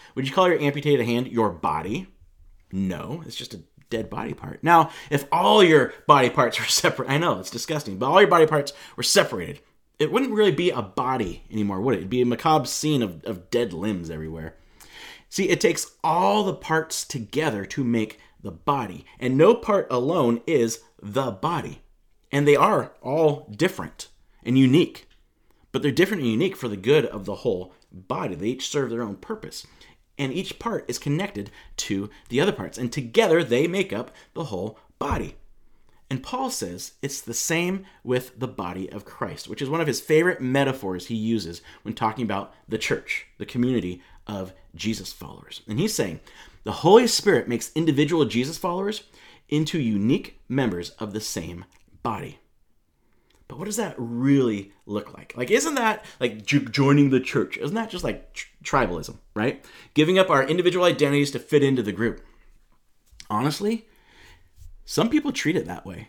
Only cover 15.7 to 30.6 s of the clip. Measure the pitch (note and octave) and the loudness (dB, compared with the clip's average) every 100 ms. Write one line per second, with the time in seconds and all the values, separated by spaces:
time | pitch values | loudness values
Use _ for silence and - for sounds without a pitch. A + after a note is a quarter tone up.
15.7 | D#3+ - _ E3 E3 F#3+ G#3 F#3+ D3+ - | 0 -6 _ 0 2 4 2 0 -4 0
16.7 | D#3+ D#3+ - - C3 G#2+ C3+ D#3 G#2 F#2+ | 0 0 -8 -8 -8 -4 -2 -2 -4 -6
17.7 | - B2 A#2 G#2+ - - _ G2+ D#2+ - | -4 0 0 -2 -8 -20 _ -14 -6 -2
18.7 | C#3 G#2+ D#2+ - - B2+ C3 F3+ A3+ - | -2 -4 -12 -18 -6 0 6 6 6 2
19.7 | G3+ - B2+ C3+ F3 A#2+ A#2 - D3+ A#2 | 0 2 -2 0 2 2 2 0 2 2
20.7 | - - _ G2+ A2 B2+ G2 D#3 E3+ F2 | -2 -14 _ -6 -4 -4 -4 -4 -4 -6
21.7 | D2 - _ _ _ _ C#3 D3 C#3 F3+ | -14 -20 _ _ _ _ 2 4 6 6
22.7 | F#3 A2+ - A#2+ D3+ D#3 C#3 - G#2 D#3+ | 2 -2 -10 -4 2 2 2 -8 -2 -2
23.7 | - D#2 - - _ _ _ - C3 C3 | -2 -10 -14 -20 _ _ _ 2 6 8
24.7 | D3 E3+ - - _ _ _ _ _ _ | 6 4 -2 -20 _ _ _ _ _ _
25.7 | C3+ G#2+ B2 G3 G3+ B2 A2 F#3 - A#2+ | -4 -2 2 2 2 0 0 0 -2 -8
26.7 | G2+ G#2 D3+ A#2 G#2 F#2+ G2 B2+ F2+ F#2 | -4 2 2 2 -6 -8 -4 -4 -4 -8
27.7 | _ _ F2+ F#2 D3 D3 E2 G#2 C3 - | _ _ -20 -8 -6 -6 -4 -6 -4 -4
28.7 | D3 B2+ A#2 A2+ F#2+ - G#3+ - - - | -4 -4 -4 -6 -10 -10 -12 -12 -16 -20
29.7 | - - _ _ - C3+ D3 - - | -20 -20 _ _ -8 -4 -4 -8 -8